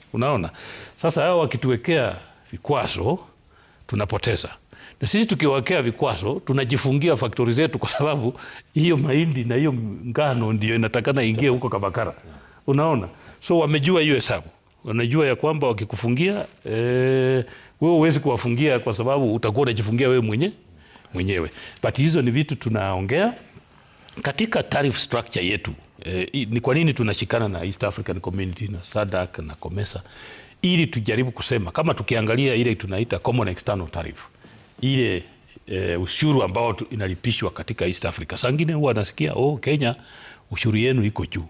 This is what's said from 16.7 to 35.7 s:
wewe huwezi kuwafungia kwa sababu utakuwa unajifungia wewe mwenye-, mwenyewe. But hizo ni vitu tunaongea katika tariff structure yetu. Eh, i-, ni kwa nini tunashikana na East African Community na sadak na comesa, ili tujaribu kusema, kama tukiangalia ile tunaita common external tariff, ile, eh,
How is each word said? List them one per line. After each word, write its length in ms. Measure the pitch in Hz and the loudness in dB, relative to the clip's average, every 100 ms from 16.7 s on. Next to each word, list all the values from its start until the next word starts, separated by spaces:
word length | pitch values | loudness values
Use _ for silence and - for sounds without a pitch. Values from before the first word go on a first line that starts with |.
| 110 120 127 131 131 127 131 120 - - _ | -2 0 2 4 4 4 2 -2 -10 -20 _
wewe 140 | 156 | 4
huwezi 260 | 165 160 143 | 6 4 4
kuwafungia 580 | 139 120 120 117 151 123 | 0 0 0 2 2 2
kwa 160 | 120 | 0
sababu 400 | 104 120 139 120 | -2 0 2 2
utakuwa 280 | 113 110 107 | 2 0 2
unajifungia 460 | 135 110 104 120 135 | 2 0 0 2 4
wewe 120 | 127 | 4
mwenye-, 320 | 110 110 185 - - - - - - | 2 0 -2 -4 -18 -20 -20 -20 -10
mwenyewe. 360 | 95 92 92 80 - - - | -4 -2 0 -4 -8 -20 -4
But 140 | 117 - | -2 2
hizo 260 | 156 165 | 2 4
ni 80 | 120 | 2
vitu 240 | 123 156 120 | 2 0 -4
tunaongea 800 | 120 110 98 92 98 147 226 247 - - - - - - - - | -2 0 0 -2 0 2 0 -2 -16 -20 -20 -20 -20 -20 -20 -8
katika 400 | 135 - 220 - | -6 -2 0 0
tariff 360 | - 107 131 - | 0 2 2 0
structure 480 | - 117 - 110 90 | -2 -2 -2 -2 -2
yetu. 260 | 104 87 73 - - | -2 -6 -12 -18 -14
Eh, 240 | 82 92 92 | -6 -4 -2
i-, 140 | 139 110 | -2 -2
ni 140 | 120 | 0
kwa 140 | 127 | 2
nini 180 | 147 160 | 2 2
tunashikana 560 | 127 110 92 - 117 110 | 2 0 -2 -2 0 0
na 160 | 87 | -2
East 200 | 90 - | -6 -2
African 360 | 101 101 101 90 | -4 -4 -6 -6
Community 480 | 92 95 95 87 104 | -6 -4 -6 -6 -8
na 140 | 95 | -8
sadak 540 | - 107 101 92 90 - | -6 -4 -2 -2 -4 -8
na 160 | 78 | -12
comesa, 480 | 76 - 95 104 - - - - - - - | -12 -10 -6 -6 -8 -14 -20 -20 -20 -20 -2
ili 240 | 180 175 123 | 2 2 2
tujaribu 440 | 117 107 110 127 | 0 0 0 0
kusema, 400 | - - 123 87 | -4 -2 -2 0
kama 240 | - 160 | 0 0
tukiangalia 600 | - 104 117 107 120 135 | -2 0 0 2 2 2
ile 200 | 117 120 | 2 2
tunaita 440 | 107 98 95 117 90 | 0 -2 -4 -2 -2
common 300 | - 127 95 | 0 0 0
external 400 | 87 - 101 82 | -2 -4 -4 -4
tariff, 360 | 85 80 78 - _ - - - - | -8 -10 -12 -20 _ -20 -20 -20 -4
ile, 440 | 131 135 113 90 - - _ - | 0 2 2 -2 -6 -20 _ -20
eh, 360 | - | -8